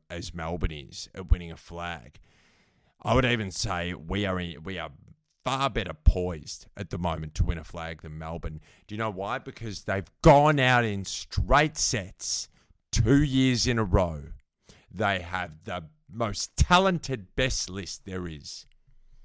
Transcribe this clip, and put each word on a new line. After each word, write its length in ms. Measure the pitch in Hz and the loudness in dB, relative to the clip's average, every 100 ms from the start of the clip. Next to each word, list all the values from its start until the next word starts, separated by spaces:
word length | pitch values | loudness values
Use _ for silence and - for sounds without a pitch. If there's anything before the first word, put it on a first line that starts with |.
| _ | _
as 240 | 87 - | -10 -10
Melbourne 400 | 85 80 85 - | -8 -6 -2 -4
is 380 | 76 65 - - | -4 -12 -14 -14
at 160 | - 92 | -12 0
winning 220 | 90 85 | 0 0
a 40 | 82 | -14
flag, 640 | - 85 87 80 58 - - _ _ _ _ _ _ _ | -14 -10 -8 -8 -12 -20 -20 _ _ _ _ _ _ _
I 120 | - | 0
would 120 | 120 127 | 2 4
even 240 | 120 98 | 0 -2
say 420 | - 104 90 87 | -4 -4 -2 -4
we 300 | 90 80 95 | -6 -4 -2
are 160 | 98 92 | 0 -2
in, 220 | 87 82 | -4 -8
we 160 | 80 92 | -10 -8
are 120 | 80 65 - - _ _ | -10 -12 -20 -20 _ _
far 240 | 127 135 135 | -4 -2 0
better 240 | 113 90 | -2 -6
poised 760 | 76 - 92 90 80 71 - - - | 4 4 4 -2 -4 -10 -16 -16 -14
at 120 | 82 | -8
the 80 | 90 | -4
moment 360 | 87 80 78 | -2 -2 -6
to 100 | - | 0
win 140 | - 85 | 0 0
a 60 | |
flag 360 | 78 85 80 80 | -8 -10 -10 -10
than 160 | 80 78 | -12 -10
Melbourne. 440 | 80 82 82 78 - _ _ | -8 -8 -8 -10 -16 _ _
Do 80 | |
you 40 | 107 | -6
know 120 | 110 | -4
why? 280 | 92 98 131 | -4 -6 -6
Because 440 | - - 113 98 | -8 -10 -10 -8
they've 280 | - 98 90 _ | -2 -2 -4 _
gone 360 | 165 143 147 147 | 8 8 8 4
out 260 | 127 123 | 4 4
in 200 | 113 98 | 2 -2
straight 720 | 95 - - - 92 135 156 - | -6 -8 -6 -4 4 4 4 0
sets 720 | - 113 95 - - - - _ _ _ _ | -2 -2 -6 -10 -6 -6 -8 _ _ _ _
two 300 | - 107 139 | 2 6 6
years 440 | 147 131 131 123 127 | 6 4 4 2 2
in 120 | 117 | 0
a 60 | |
row. 380 | 104 98 87 76 71 - _ _ _ - _ | 4 4 2 -2 -10 -16 _ _ _ -20 _
They 280 | 87 104 95 | -2 0 0
have 460 | 87 92 90 78 | -4 -6 -6 -10
the 200 | 95 90 80 _ _ | -10 -8 -10 _ _
most 460 | 107 113 98 - - | -4 -4 -4 -6 0
talented 760 | - 180 190 175 - 131 92 | 4 6 4 0 -4 -8 -6
best 340 | - 131 - - | -4 -2 -2 -6
list 360 | 95 90 - - | -8 -10 -12 -10
there 220 | 92 87 | -8 -8
is, 380 | 76 - - - _ _ - - - | -10 -14 -16 -18 _ _ -20 -20 -20